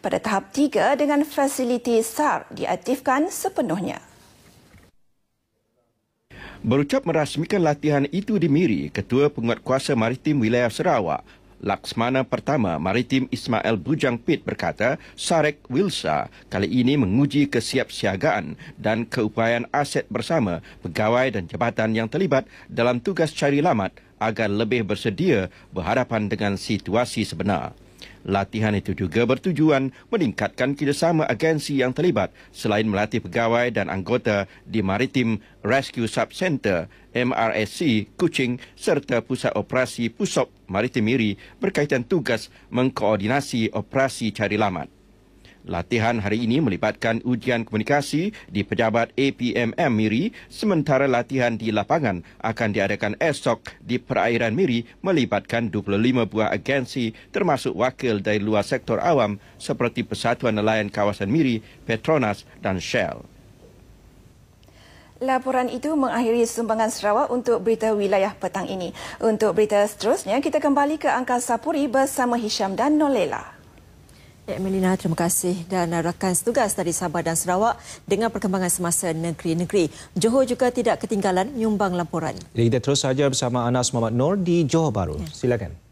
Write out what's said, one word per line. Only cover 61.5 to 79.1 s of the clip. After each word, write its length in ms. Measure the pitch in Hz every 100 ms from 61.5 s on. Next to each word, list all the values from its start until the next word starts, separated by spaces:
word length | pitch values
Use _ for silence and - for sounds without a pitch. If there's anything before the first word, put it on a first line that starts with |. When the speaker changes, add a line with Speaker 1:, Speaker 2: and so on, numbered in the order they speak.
| 110 - -
Speaker 2:
Petronas 640 | - 113 - 160 113 101 - -
dan 160 | 104 95
Shell. 480 | - 123 87 - - - - - - - - - - - - - - _ - - - - - -
Speaker 1:
Laporan 480 | 262 262 262 254 247
itu 240 | 247 294 311
mengakhiri 480 | 262 233 233 233 233
sumbangan 480 | - 226 220 226
Sarawak 320 | - 208 214 285
untuk 320 | 247 247 226 190
berita 240 | 220 220
wilayah 480 | 208 196 196 196 -
petang 320 | 185 190 180
ini. 240 | 190 170 - - -
Untuk 400 | 226 214 220 175
berita 240 | 208 208
seterusnya, 560 | 208 - 208 339 196 233
kita 240 | 302 302
kembali 320 | 294 277 285 311
ke 80 | 294
Angkasa 480 | 247 254 247 240 233
Puri 320 | 302 320 277
bersama 480 | 254 269 - 247 240
Hisham 400 | 214 - 190 190
dan 240 | 269 302
Nolela. 560 | 294 254 160 113 - - - - - - - - - - -
Speaker 3:
Ya, 160 | -
Melina, 320 | 190 190 185
terima 240 | 185 - 165
kasih. 480 | 170 - 180 180 170
Dan 240 | 185 170
rakan 400 | 170 165 175 190
setugas 480 | 180 - 220 - -
dari 160 | 170
Sabah 240 | 170 180 170
dan 160 | 165
Sarawak 480 | 165 175 180 226 - - - -
dengan 240 | 202 226
perkembangan 400 | 202 196 190 180
semasa 400 | - 175 170 180